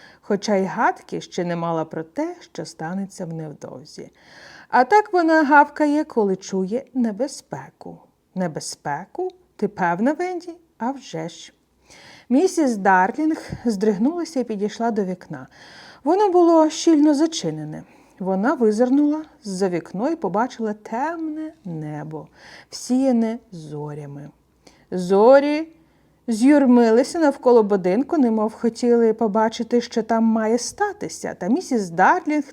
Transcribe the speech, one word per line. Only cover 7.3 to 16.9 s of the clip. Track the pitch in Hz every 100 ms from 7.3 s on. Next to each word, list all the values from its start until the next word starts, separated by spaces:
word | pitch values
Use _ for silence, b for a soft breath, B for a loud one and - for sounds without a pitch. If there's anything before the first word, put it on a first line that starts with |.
| - - 139 143 _ - - _ _ _ 185
«Небезпеку? | 180 151 - - 156 147 190 - 370 - _ _
Ти | 202
певна, | - 180 175 240
Венді?» | 302 359 359 349 330 _ _
«А | 233
вже | 277 - 165 165
ж». | - - _ _ _ B B B B B
Місіс | 254 370 359 277 220
Дарлінг | 196 185 190 - 302 320 - - 240
здригнулася | 202 214 190 240 349 320 269
і |
підійшла | 240 214 208 - 233
до | 214
вікна. | 185 180 - 143 131 B B B B B
Воно | 277 370 427
було | 359 339 330 311
щільно | - -